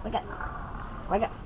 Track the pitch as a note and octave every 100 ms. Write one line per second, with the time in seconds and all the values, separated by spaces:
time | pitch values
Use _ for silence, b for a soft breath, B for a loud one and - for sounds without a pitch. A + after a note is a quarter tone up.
0 | G#3+ A3+ - - - - - - - -
1 | - G3 A3+ -